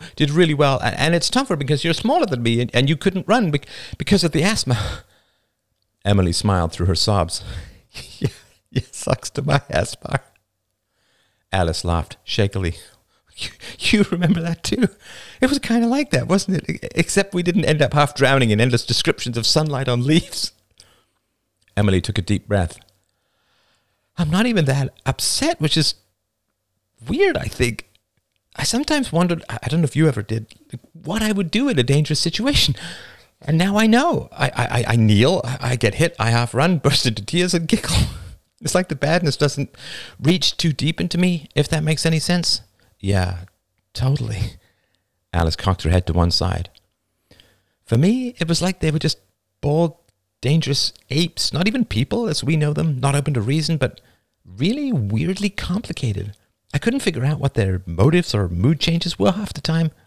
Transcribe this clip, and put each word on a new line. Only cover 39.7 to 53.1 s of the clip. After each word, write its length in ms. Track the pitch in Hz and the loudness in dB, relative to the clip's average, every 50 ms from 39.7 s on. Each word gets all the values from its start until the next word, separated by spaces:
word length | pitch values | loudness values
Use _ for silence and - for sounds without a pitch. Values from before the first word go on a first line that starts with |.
| - - - - - - - - - - | -8 -16 -18 -16 -16 -16 -16 -18 -16 -2
reach 380 | 127 147 180 175 - - - | 0 2 2 2 2 -2 -2
too 160 | - - 170 143 | 0 0 0 0
deep 280 | - - 151 165 - | 0 -2 -2 -2 -2
into 180 | 175 175 - 170 | -4 -2 0 2
me, 300 | 180 185 175 160 - - _ | 2 2 0 -2 -6 -4 _
if 140 | - 147 - | -2 0 0
that 160 | - 156 156 | 0 -2 0
makes 220 | 156 160 - - | 0 0 0 2
any 120 | 165 160 156 | 0 0 0
sense." 440 | - - 175 175 170 - - - - _ _ _ _ _ _ _ | 0 0 0 0 0 0 -2 -4 -6 _ _ _ _ _ _ _
"Yeah, 420 | - 95 101 95 90 90 92 87 90 - _ _ _ _ _ _ _ _ _ | -2 0 0 2 0 -2 -4 -8 -12 -14 _ _ _ _ _ _ _ _ _
totally." 640 | - 120 131 139 - 117 110 107 95 - - - - _ _ _ _ _ _ _ _ _ _ _ _ _ _ - | -2 0 0 0 0 -2 -4 -4 -4 -4 -6 -6 -12 _ _ _ _ _ _ _ _ _ _ _ _ _ _ -2
Alice 240 | 87 85 80 80 | 0 0 0 0
cocked 260 | - - 98 90 - - | 0 0 0 0 0 0
her 80 | 87 | 2
head 160 | 87 90 - | 2 2 2
to 80 | - 87 | 2 2
one 160 | 87 85 87 | 2 2 2
side. 400 | - - 90 92 85 82 85 - - - _ _ _ _ _ _ _ _ _ _ - _ _ _ _ _ _ _ _ _ _ | 2 0 0 0 -2 -4 -6 -10 -12 -20 _ _ _ _ _ _ _ _ _ _ -20 _ _ _ _ _ _ _ _ _ _
"For 140 | - 113 117 | -2 0 2
me, 360 | 151 190 233 254 254 240 - - | 4 4 2 0 -2 -6 -6 -6
it 100 | 170 160 | -4 -2
was 140 | 165 - 165 | -2 0 0
like 180 | 185 185 - | -2 -2 -2
they 100 | - 156 | -2 0
were 80 | 143 156 | 0 0
just 200 | - 160 - - _ _ _ _ _ _ _ _ | -2 -2 -4 -4 _ _ _ _ _ _ _ _
bald, 360 | - 143 147 160 170 160 160 _ _ _ _ _ _ _ _ _ | -2 0 0 2 0 0 -2 _ _ _ _ _ _ _ _ _
dangerous 540 | - 123 151 165 - 127 143 - - - - - _ _ | 0 2 2 2 2 0 -2 -2 -2 -4 -6 -10 _ _
apes, 420 | 127 151 175 170 - - - - - | -2 0 0 -2 -2 -4 -4 -4 -2
not 160 | 147 185 214 | 0 0 0
even 160 | 220 262 233 | 0 0 -2
people 420 | - - 113 131 - 247 240 240 | 0 0 -2 0 0 0 -2 -2
as 160 | 185 156 - - | -2 -2 -2 -2
we 140 | 123 165 | 0 0
know 160 | 156 151 151 147 | 2 0 0 0
them, 260 | 147 160 165 143 127 | 0 0 -2 0 0
not 160 | 120 139 | 0 0